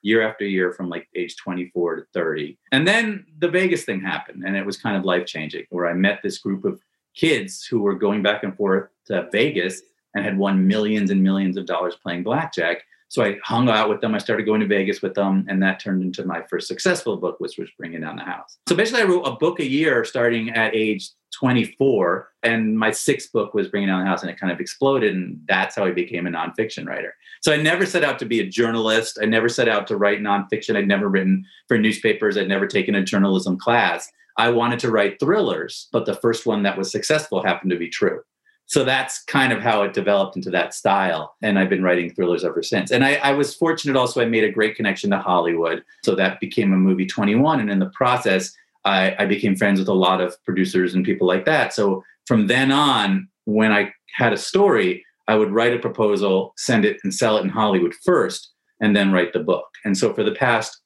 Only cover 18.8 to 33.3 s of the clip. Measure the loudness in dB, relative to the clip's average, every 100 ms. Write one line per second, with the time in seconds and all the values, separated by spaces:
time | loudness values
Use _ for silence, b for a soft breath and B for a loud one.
18.8 | 2 2 2 2 0 0 -2 0 -2 0
19.8 | 2 2 0 0 0 0 -2 -2 0 0
20.8 | 0 -2 -6 _ _ -2 2 2 0 _
21.8 | 2 4 2 -2 -6 _ -2 0 0 0
22.8 | 0 0 -2 -2 -2 -4 -2 -2 -2 -2
23.8 | 0 0 0 -2 -4 -6 -6 -4 -8 0
24.8 | 0 2 2 0 -6 -10 -2 -2 -2 -2
25.8 | -2 -2 -4 -4 -6 -6 -6 -4 -6 -6
26.8 | -10 -8 -10 -14 B B 0 2 2 0
27.8 | 0 0 0 -2 -2 -2 -2 0 0 2
28.8 | 2 0 0 -4 2 2 2 2 2 2
29.8 | -2 0 2 2 0 -2 0 -4 -2 0
30.8 | 2 2 2 2 2 0 B B _ 2
31.8 | 2 2 0 2 0 0 0 0 0 0
32.8 | 0 0 0 2 2